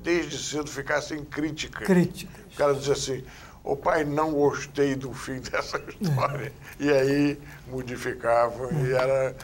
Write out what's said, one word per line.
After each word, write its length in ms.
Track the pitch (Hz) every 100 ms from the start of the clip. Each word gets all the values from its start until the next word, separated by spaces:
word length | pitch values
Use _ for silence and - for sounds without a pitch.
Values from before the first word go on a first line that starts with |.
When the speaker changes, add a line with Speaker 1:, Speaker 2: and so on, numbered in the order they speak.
Speaker 1:
desde 340 | 156 170 147 139
cedo, 320 | 123 143 -
ficassem 560 | 143 135 147 - 156
críticas. 600 | 143 - 156 151 - - 196
Speaker 2:
Críticas. 480 | 180 175 - - - -
Speaker 1:
O 40 | -
cara 180 | 147
dizia 180 | 135 135
assim: 320 | 131 - 123 - - - -
"Ô 100 | - 139
pai, 280 | 175 170
não 280 | 147 143 160
gostei 640 | 147 143 131 - - 139
do 180 | 135 135
fim 280 | 117 - 131
<laughs> 80 | -
dessa 280 | - - -
história." 760 | - - 185 135 - 127 110 - - -
Speaker 2:
É. 40 |
Speaker 1:
E 60 | 143
aí 500 | 139 135 143 147 143 - - -
modificavam, 1000 | 131 120 123 127 - 117 117 120 117 127 156
e 80 | 131
Speaker 2:
É. 40 | 127
Speaker 1:
era, 400 | 131 135 131 127